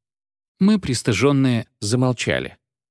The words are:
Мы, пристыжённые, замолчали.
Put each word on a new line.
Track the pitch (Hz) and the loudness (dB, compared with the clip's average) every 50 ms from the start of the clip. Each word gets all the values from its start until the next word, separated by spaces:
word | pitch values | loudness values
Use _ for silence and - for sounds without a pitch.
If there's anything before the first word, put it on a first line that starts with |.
| _ _ _ _ _ _ _ _ _ _ _ - | _ _ _ _ _ _ _ _ _ _ _ 0
Мы, | 190 202 214 | 2 2 2
пристыжённые, | 208 - - 123 - - - 113 92 131 143 143 135 135 131 123 113 110 - _ _ | 2 0 -2 -4 -2 -2 -2 0 2 2 2 2 2 2 2 0 -2 -4 -8 _ _
замолчали. | - 104 113 123 131 127 123 - - - 76 64 64 64 - _ _ _ _ _ _ _ | -6 -2 0 0 0 0 -2 -2 -4 -4 -4 -4 -4 -8 -12 _ _ _ _ _ _ _